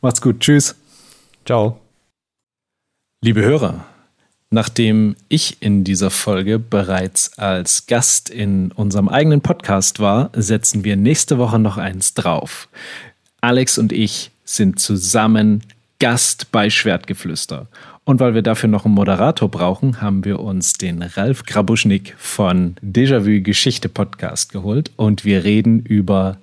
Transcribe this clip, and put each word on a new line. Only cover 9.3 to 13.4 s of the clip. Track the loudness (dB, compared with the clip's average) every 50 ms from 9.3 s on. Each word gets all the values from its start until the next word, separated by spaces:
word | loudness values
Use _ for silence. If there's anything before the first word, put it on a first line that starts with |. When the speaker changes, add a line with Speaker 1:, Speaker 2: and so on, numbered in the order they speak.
| 4 2
Speaker 1:
Podcast | 2 0 -4 -2 -2 -2 -2 0 0 -2 -2 0
war, | 0 2 2 2 0 -2 -2
setzen | -4 -2 0 -2 0 0 -2 -2 -2 -2
wir | 0 0
nächste | 2 2 2 2 0 0 0 0 0
Woche | 0 2 2 2
noch | 2 2 0 -4
eins | -8 -8 -6 -4 -4 -4 -4
drauf. | -2 -2 -2 -2 -2 -4 -8 -14 -16 -18 _ _ -20 -18 -18 -18 -18 -20 -20 _ _ _ _ _ _